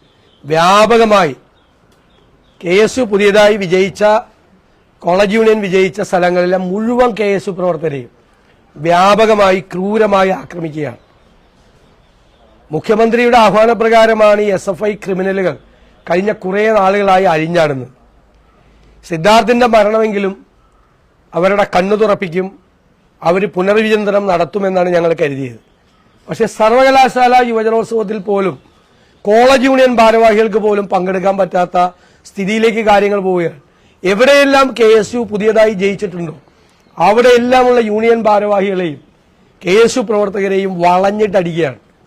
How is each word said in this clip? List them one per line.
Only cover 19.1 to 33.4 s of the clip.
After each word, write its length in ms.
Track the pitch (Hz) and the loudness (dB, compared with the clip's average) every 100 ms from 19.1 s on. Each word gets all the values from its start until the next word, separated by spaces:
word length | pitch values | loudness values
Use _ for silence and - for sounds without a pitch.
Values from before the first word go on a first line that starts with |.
| 165 185 226 214 240 240 | -2 2 2 2 2 2
മരണമെങ്കിലും 600 | 220 208 220 220 202 196 196 _ _ _ _ _ _ _ _ _ 170 | 2 2 0 -2 -2 -6 -8 _ _ _ _ _ _ _ _ _ -2
അവരുടെ 280 | 190 202 196 | 0 0 0
കണ്ണു 220 | 180 190 208 | 0 0 0
തുറപ്പിക്കും, 460 | 214 196 180 175 190 - _ _ _ _ _ - 165 | 0 -2 -4 -6 -8 -12 _ _ _ _ _ -6 -2
അവര് 200 | 185 208 180 | -2 -2 -2
പുനർവിചിന്തനം 680 | 190 214 220 214 208 202 196 | 0 0 0 0 0 -2 0
നടത്തുമെന്നാണ് 580 | 170 165 208 196 185 180 175 | -2 -2 -4 -2 -2 0 0
ഞങ്ങൾ 160 | 170 165 | 0 -2
കരുതിയത്. 380 | 151 135 127 110 _ _ _ _ _ _ - | -4 -6 -12 -14 _ _ _ _ _ _ -12
പക്ഷേ 200 | 170 220 - | -6 -4 0
സർവകലാശാല 720 | 220 247 262 262 262 254 247 247 240 | 2 4 4 4 2 2 2 2 2
യുവജനോത്സവത്തിൽ 720 | 220 220 226 - 226 196 214 214 | -2 -2 -2 -2 -4 -6 -8 -4
പോലും 260 | 196 185 131 _ _ _ _ _ _ 202 | -2 -4 -6 _ _ _ _ _ _ 0
കോളേജ് 420 | 220 254 269 269 | 4 4 4 2
യൂണിയൻ 220 | 262 254 240 | 2 2 4
ഭാരവാഹികൾക്ക് 640 | 226 226 226 214 220 208 208 | 2 4 2 2 0 -2 -2
പോലും 200 | 202 196 190 | -2 -4 -4
പങ്കെടുക്കാൻ 400 | 185 185 190 196 | -4 -4 -4 -2
പറ്റാത്ത 360 | 180 180 175 180 180 - _ _ - | -2 -2 -2 -2 -2 -4 _ _ -16
സ്ഥിതിയിലേക്ക് 500 | - 190 220 226 220 214 | -8 -4 0 0 0 0
കാര്യങ്ങൾ 300 | 202 202 202 190 | 2 2 -2 -2
പോവുകയാണ്. 340 | 180 | -4